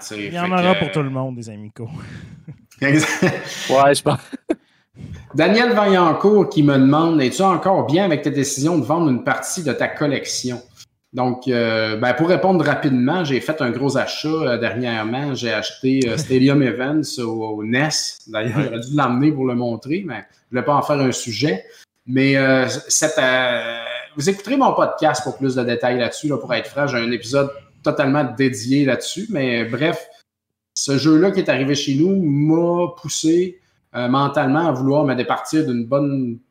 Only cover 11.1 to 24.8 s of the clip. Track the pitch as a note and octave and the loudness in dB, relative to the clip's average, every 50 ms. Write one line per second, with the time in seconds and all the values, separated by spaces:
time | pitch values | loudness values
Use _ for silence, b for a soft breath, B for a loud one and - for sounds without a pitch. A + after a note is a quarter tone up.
11.1 | - B2+ B2+ - A#2+ - - - B2 A#2+ A#2 A2+ A2 A2 A2 A2 A2 A2 B2 B2 | -6 -4 -2 -2 -2 -2 -2 -2 0 0 0 0 0 0 0 -2 -2 0 0 0
12.1 | B2 - D#3+ E3+ F#3 C#3+ D#3+ F#3+ F#3+ E3 D3+ D3 C3+ - - C#3+ C3 B2 B2 C3+ | 0 2 2 2 2 2 2 2 2 2 2 2 0 0 0 0 2 2 2 2
13.1 | E3+ F#3 E3+ C#3 C3+ A#2 - - D3+ - C3 A#2+ A2+ A#2+ C#3 C3+ C3 B2+ G#2 - | 0 0 -2 -2 -2 -2 -2 -4 -4 -4 -4 -4 -2 -2 -2 -2 0 0 -2 -2
14.1 | - - - D#3 D#3+ D#3+ D3+ C3 A#2+ A#2 A#2 A2 A2 A#2+ B2+ A#2+ A#2 A2+ G#2+ A2 | -4 -6 -4 -4 -2 -2 -2 -2 -2 -2 -2 -4 -4 -4 -4 -4 -4 -4 -4 -4
15.1 | A2+ A2 D3 D3 C3+ A2 A#2 A#2 A2 G#2+ G#2 - - - - C3 C3+ C3+ C3 A#2 | -4 -4 -4 -6 -6 -4 -4 -4 -4 -4 -4 -6 -8 -4 -2 0 0 2 0 0
16.1 | A2 D3+ D#3 - C3 B2+ C3 C#3 C#3 D3 C3+ B2 A2+ B2 B2+ C#3 D3+ D#3 C#3+ - | -2 -2 -2 0 2 4 4 4 4 4 2 2 0 -2 -4 -2 -2 -2 -2 -4
17.1 | - C3 A#2+ A2+ A2+ A2+ A2 A2 G#2+ G#2+ G#2+ A2 A#2+ C3 D3+ D#3 D3+ - - - | -6 -8 -6 -6 -6 -6 -6 -6 -6 -6 -4 -2 0 0 0 0 -2 -4 -6 -8
18.1 | - - - A2 A2 G#2+ A2 A#2+ A2+ D3 C#3 B2 A#2 A#2 A#2+ C3 D3 D3 C3+ B2 | -10 -14 -16 -10 -8 -6 -6 -4 -2 -4 -4 -4 -6 -8 -8 -4 -2 0 0 0
19.1 | B2 B2 D3 D#3 D3+ C3+ C3 B2+ A#2+ A#2+ B2 A#2+ A2+ G#2+ - B2+ D#3+ G3 G3+ D#3+ | 0 0 0 0 0 -2 -2 -2 -2 -2 -4 -4 -6 -6 -8 -8 -8 -6 -6 -8
20.1 | A#2 G#2 - - _ _ _ _ A#2+ - D#3 D3+ C#3+ C3+ - - D3+ C#3 C3+ B2+ | -12 -12 -14 -18 _ _ _ _ -6 -4 0 0 0 0 0 0 0 0 2 0
21.1 | A#2 - - B2 A2 G2+ C3+ D#3 F#3 F#3+ - B B B B _ _ _ _ B2+ | 0 -2 -6 -8 -4 -2 -2 -2 -2 -4 -6 B B B B _ _ _ _ -2
22.1 | B2+ C3 C3+ C3+ C#3 C3+ C3 C3 C3+ C3 B2+ B2 A#2 - - - - - D#3 D#3 | 0 2 4 4 4 4 4 4 4 2 2 0 -2 -6 -6 -4 -2 0 0 0
23.1 | - D#3 C3 B2+ B2+ B2+ B2+ B2 A#2+ A#2 A2+ A#2 A#2 A#2 A#2 A#2+ A#2+ A#2+ B2+ - | 0 0 2 2 2 2 2 0 0 -2 -4 -6 -6 -8 -8 -10 -10 -10 -12 -12
24.1 | D#3 D3 C#3 F#3+ G3 G3 - G#3+ C#4 C4+ C4 G3+ E3 F3+ | -10 -4 -2 -2 -2 -2 -2 -2 0 2 2 2 4 2